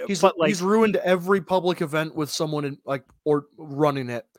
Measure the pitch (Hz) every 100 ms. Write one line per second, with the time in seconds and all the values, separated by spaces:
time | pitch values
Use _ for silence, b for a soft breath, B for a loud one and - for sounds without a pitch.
0 | - 190 190 170 156 170 180 214 220 185
1 | - 185 175 196 156 185 170 170 165 156
2 | 160 151 147 - 156 151 143 143 - 135
3 | - _ - 147 143 - 156 139 151 139
4 | 123 120 -